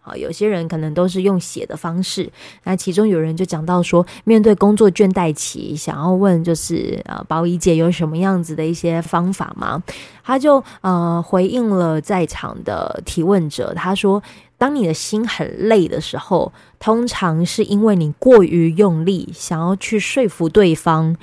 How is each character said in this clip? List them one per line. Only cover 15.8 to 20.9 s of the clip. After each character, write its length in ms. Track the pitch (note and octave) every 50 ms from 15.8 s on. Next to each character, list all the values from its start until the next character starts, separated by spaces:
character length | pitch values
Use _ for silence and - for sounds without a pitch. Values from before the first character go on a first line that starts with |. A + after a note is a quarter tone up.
| E3
的 140 | D#3 - D#3
时 160 | - - -
候， 340 | D3 - - F#3+ D#3+ - C#3+ - - - _ _ _
通 260 | - G#3+ A3 A#3 A#3+
常 400 | A#3 - - G3 E3+ D#3 D#3+ F3
是 180 | - - - G#3+
因 200 | - G#3 G3+ A3
为 120 | A3 G3+
你 160 | F3 D#3 D3 D3
过 300 | - - B3+ B3+ G#3+ F3+
于 280 | - E3+ F3 E3 E3
用 340 | D#3+ F3+ G#3 F#3+ E3 D#3 E3
力， 240 | F#3+ G3 E3 - -
想 280 | E3 - - - E3+ D#3+
要 160 | E3 F3 G3
去 240 | F#3+ - - A3+ G#3
说 280 | - - - C#4 B3
服 220 | F#3 - - E3 D#3+
对 240 | - G#3+ G3+ E3+ D#3+
方。 420 | - - E3+